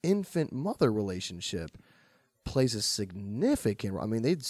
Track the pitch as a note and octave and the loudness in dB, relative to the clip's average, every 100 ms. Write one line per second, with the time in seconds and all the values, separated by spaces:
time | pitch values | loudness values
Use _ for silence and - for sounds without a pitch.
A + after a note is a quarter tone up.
0 | E3 G3+ F#3 F3 D#3 B2+ D#3+ - C3+ G#2+ | 2 2 2 -2 0 -2 -4 4 4 4
1 | G2+ F#2 - F2 - F#2+ D#2 - - _ | 0 -2 -6 -8 -6 -6 -6 -12 -20 _
2 | _ _ _ _ - C#3 C3 A2+ - - | _ _ _ _ -4 2 2 2 -2 -2
3 | G2 G2 G2+ A2 A3 - A2+ G#2 G2+ F#2+ | -4 -6 -6 0 2 2 2 0 -2 -2
4 | G#2+ A2+ A#2+ F3 B2+ | -2 0 2 0 -2